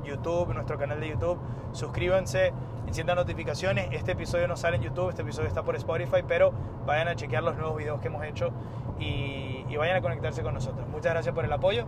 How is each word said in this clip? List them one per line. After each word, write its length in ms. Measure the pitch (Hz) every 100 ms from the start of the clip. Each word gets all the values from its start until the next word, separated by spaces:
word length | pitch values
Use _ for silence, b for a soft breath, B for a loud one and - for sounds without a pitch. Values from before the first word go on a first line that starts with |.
YouTube, 500 | 143 143 165 175 175 160
nuestro 220 | 151 147
canal 200 | 143 151
de 100 | 156
YouTube. 300 | 151 165 175 B B B
Suscríbanse, 800 | - 143 - 175 190 185 185 185 - B B -
enciendan 280 | - 165 175
notificaciones. 760 | 170 165 165 147 185 196 180
Este 220 | 156 -
episodio 340 | 180 175 175 175
no 80 | 170
sale 200 | 170 170
en 40 |
YouTube, 280 | 165 - 180
este 120 | 170
episodio 260 | 151 151 156
está 140 | -
por 140 | 160 160
Spotify, 480 | 123 165 175 185 170
pero 240 | 170 190 170 B - 131
vayan 220 | 147 165
a 60 | 170
chequear 280 | 147 156
los 120 | 165 151
nuevos 200 | 156 156
videos 240 | 151 147
que 60 | 160
hemos 160 | 156 151
hecho 240 | 143 175 - B B B -
y, 680 | 147 143 139 139 135 131 127
y 80 | 147
vayan 200 | 160 185
a 40 |
conectarse 400 | - 113 156 147
con 140 | 156 139
nosotros. 320 | 127 123 -
Muchas 260 | 151 170
gracias 220 | 165 160 160
por 100 | 156
el 80 |
apoyo. 320 | 143 180 220